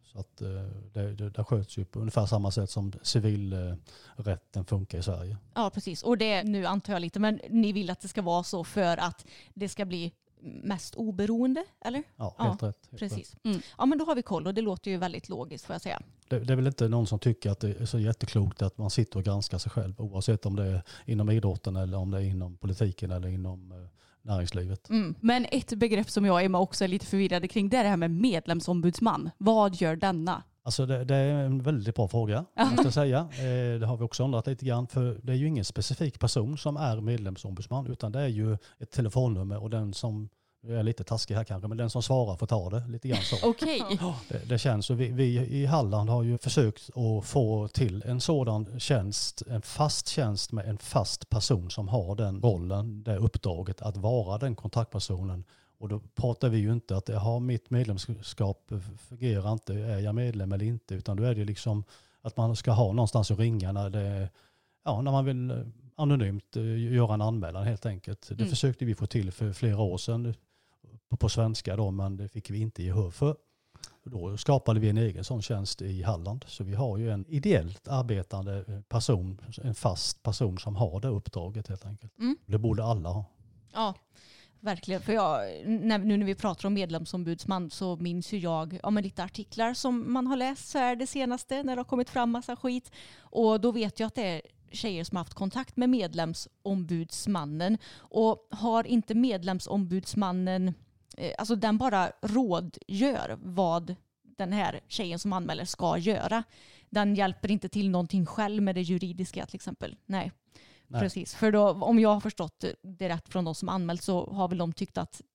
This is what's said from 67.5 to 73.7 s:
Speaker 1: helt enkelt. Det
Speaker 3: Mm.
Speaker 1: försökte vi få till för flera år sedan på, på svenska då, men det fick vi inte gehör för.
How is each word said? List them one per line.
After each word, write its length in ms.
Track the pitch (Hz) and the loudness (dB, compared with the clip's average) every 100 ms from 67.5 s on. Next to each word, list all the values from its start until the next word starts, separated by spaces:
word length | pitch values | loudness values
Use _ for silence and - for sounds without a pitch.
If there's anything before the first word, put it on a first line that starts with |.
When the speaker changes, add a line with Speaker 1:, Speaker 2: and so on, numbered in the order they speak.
| 87 101 | -2 -2
Speaker 1:
helt 200 | 110 117 | -2 -4
enkelt. 420 | 95 - 101 - | -6 -8 -10 -8
Det 60 | |
Speaker 3:
Mm. 140 | 104 143 | -2 0
Speaker 1:
försökte 360 | 151 135 123 | 2 0 0
vi 100 | 123 | -2
få 120 | 104 98 | 0 0
till 260 | 117 95 | 0 -2
för 200 | - 110 | -2 -4
flera 280 | 98 120 104 | 0 0 2
år 180 | 104 92 | 2 0
sedan 360 | - 117 117 110 _ _ _ _ - - _ | -2 -2 -2 -6 _ _ _ _ -20 -20 _
på, 60 | 120 | 0
på 120 | - | 2
svenska 480 | - 113 110 - 98 | 4 2 0 -2 0
då, 140 | 104 | 0
men 260 | 98 98 98 | 0 -2 -4
det 120 | 104 | -8
fick 220 | - - | -10 -6
vi 80 | 101 | -4
inte 240 | 110 - | -4 -4
gehör 280 | 90 92 92 | 0 0 0
för. 260 | - 143 151 _ _ _ | 0 -2 -2 _ _ _